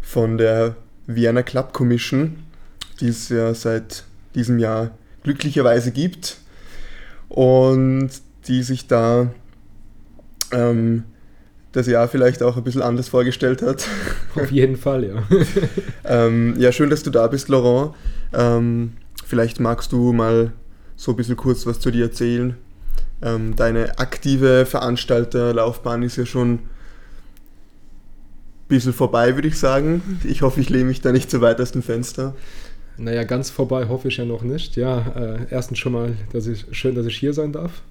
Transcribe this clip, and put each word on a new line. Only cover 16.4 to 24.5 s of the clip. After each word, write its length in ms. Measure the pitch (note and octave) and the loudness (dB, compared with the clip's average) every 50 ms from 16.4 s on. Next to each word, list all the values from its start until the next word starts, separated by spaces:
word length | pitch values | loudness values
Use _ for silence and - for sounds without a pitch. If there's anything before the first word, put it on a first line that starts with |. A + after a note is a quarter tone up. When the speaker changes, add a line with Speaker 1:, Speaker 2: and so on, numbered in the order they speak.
| A#2 A#2 A#2 B2 | 2 2 2 4
Speaker 1:
ja, 140 | B2 B2 | 4 4
schön, 180 | A#2+ - D3 D3 | 6 4 2 2
dass 140 | D3+ D3 - | 2 0 -2
du 60 | D3+ | 0
da 180 | B2 A#2+ A2+ A#2 | 2 2 2 4
bist, 220 | C3 C#3 C3+ - | 2 -2 0 2
Laurent. 440 | C#3 C3 A#2+ B2 A#2+ B2+ C#3+ D3+ D3+ - - - - - - - | 2 4 4 4 4 4 2 -2 -6 -6 -6 -4 -4 -2 -4 -2
Ähm, 640 | - A#2+ A#2+ A#2+ A#2 A#2 A#2 A#2+ A#2 A#2 A#2 A#2 A#2 A#2 - - - - - | 0 2 2 4 4 2 2 0 0 -2 -4 -4 -8 -12 -16 -16 -16 -16 -10
vielleicht 340 | - - A#2+ A#2 A#2 A2+ - | -2 0 0 0 0 0 -2
magst 320 | B2+ A2+ A#2 A#2 - - | -2 -2 0 -2 -2 -2
du 220 | - B2 A#2+ B2 A#2+ | 0 2 2 4 4
mal 400 | A#2 A2+ A2+ A2+ A#2 A#2 A2+ A2+ - - - - - - - - | 4 2 4 4 4 2 2 -2 -10 -14 -18 -18 -18 -16 -16 -16
so 160 | - - - | -8 -4 -4
ein 60 | A#2 A2 | -2 -2
bisschen 180 | A#2+ A2+ B2 | 0 -4 -4
kurz 300 | - - C3 B2 A2+ - | -2 0 0 0 0 0
was 160 | A#2 A#2+ - | -4 -2 0
zu 100 | - C3+ | 0 0
dir 140 | A#2 A#2+ A#2 | 2 0 0
erzählen. 500 | A#2 - - A#2+ A#2+ A#2+ A#2+ B2 B2+ A#2+ A#2+ - - - - - - - - - - - - | 0 -2 -2 -2 -2 0 0 -2 -4 -4 -8 -14 -20 -20 -8 -4 -2 0 2 0 0 -2 -6
Ähm, 340 | - A#2 A#2 A2+ A2 A2+ A2+ | -4 -4 -2 -2 -2 -2 0
deine 420 | - B2 A#2 A2+ A#2 A#2 - - - | 2 2 2 2 2 0 0 0 -2
aktive 680 | B2+ - - - - C#3 C3+ C3+ C3 C3 | -2 -4 -4 -4 0 0 2 4 6 6